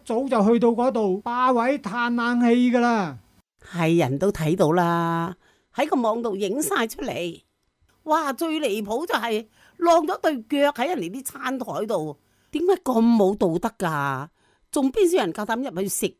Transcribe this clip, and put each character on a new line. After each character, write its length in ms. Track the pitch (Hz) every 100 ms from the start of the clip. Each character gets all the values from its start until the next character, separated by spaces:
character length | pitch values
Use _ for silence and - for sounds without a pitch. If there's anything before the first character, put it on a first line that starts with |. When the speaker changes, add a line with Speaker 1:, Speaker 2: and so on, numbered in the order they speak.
Speaker 1:
早 240 | - 233 269
就 240 | 240 202
去 80 | 233
到 80 | 233
嗰 200 | 233 247
度 300 | 247 208 190
霸 320 | 240 240 254
位 260 | 247 240 285
嘆 340 | 240 240 240
冷 280 | 240 233 240
氣 280 | 240 240 247
㗎 80 | 240
啦。 360 | 240 226 170 127 _ _ _ _ -
Speaker 2:
係 280 | 170 165 170
人 200 | 131 139
都 100 | 196
睇 240 | 202 156 170
到 160 | 143
啦， 600 | 175 170 170 170 165 170 175 _ _ _
喺 140 | - 285
個 80 | 269
網 260 | 233 226
度 140 | 233 196
影 260 | 196 247
晒 240 | 302 381 226
出 160 | -
嚟。 380 | 254 147 175 165 _ _ _ _ _ _
哇， 300 | - 311 294
最 260 | 262 330 311
離 240 | 285 208
譜 220 | 202 233 349
就 100 | 311
係 320 | 233 214 220 _ _ -
晾 280 | 339 330 302
咗 120 | 381
對 240 | 339 277 220
腳 220 | 285 285
喺 140 | 277 269
人 100 | 349
哋 100 | 170
啲 140 | 233
餐 340 | 262 277 262 262
台 280 | - 151 214
度， 320 | 170 156 139 _ _ _
點 140 | 302 349
解 80 | 370
咁 260 | - 226
冇 340 | 233 233 190 208
道 220 | 196 165
德 260 | 220 - 175
㗎？ 420 | 151 139 131 147 _ _ _ _
仲 180 | - 269
邊 220 | 427 359
少 60 | 349 196
人 80 |
夠 120 | 160 208
膽 240 | 226 262
入 120 | 165
去 60 | 190
食 260 | - 196